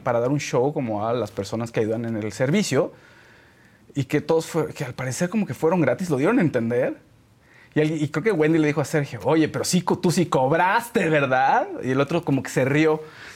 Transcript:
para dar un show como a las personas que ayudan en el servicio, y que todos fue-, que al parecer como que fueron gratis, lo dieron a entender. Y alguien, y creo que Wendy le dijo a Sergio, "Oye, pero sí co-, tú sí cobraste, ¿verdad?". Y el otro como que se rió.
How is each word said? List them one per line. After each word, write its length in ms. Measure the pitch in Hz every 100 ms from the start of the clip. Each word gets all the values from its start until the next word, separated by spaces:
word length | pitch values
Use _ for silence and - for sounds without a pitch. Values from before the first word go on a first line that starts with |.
para 160 | 131 117
dar 120 | 123
un 100 | 143
show 320 | - 135 135
como 340 | 151 120 104 110
a 60 |
las 180 | 123 104
personas 400 | - 98 113 117
que 80 | -
ayudan 260 | 110 120
en 120 | 117 113
el 160 | 107
servicio, 600 | - 131 196 - 135 180 - - - - - - _ _ _ -
y 100 | -
que 160 | 131 147
todos 240 | 151 160
fue-, 300 | 160 165 143
que 100 | -
al 80 | 127
parecer 380 | - 131 123 180
como 160 | 220 175
que 80 |
fueron 260 | 123 160 185
gratis, 300 | 143 - 180
lo 80 | 131
dieron 200 | 160 247
a 40 |
entender. 560 | 170 123 117 123 160 320 _ _ _ _ _ - -
Y 60 | 147
alguien, 240 | 156 160
y 40 | 147
creo 140 | 156
que 80 | 147
Wendy 260 | 180 156 160
le 80 | 151
dijo 160 | 151
a 20 |
Sergio, 360 | 135 156 139 117
"Oye, 240 | 127 160 151
pero 160 | 135
sí 160 | - 180
co-, 160 | 175 190
tú 120 | 180
sí 160 | 185 165
cobraste, 840 | 147 131 165 180 226 240 226 170
¿verdad?". 580 | 151 135 127 165 214 392 339
Y 100 | 127
el 80 | 131
otro 200 | 139 170
como 200 | 151 135
que 80 | 127
se 160 | - 131
rió. 340 | 147 156 156 - - -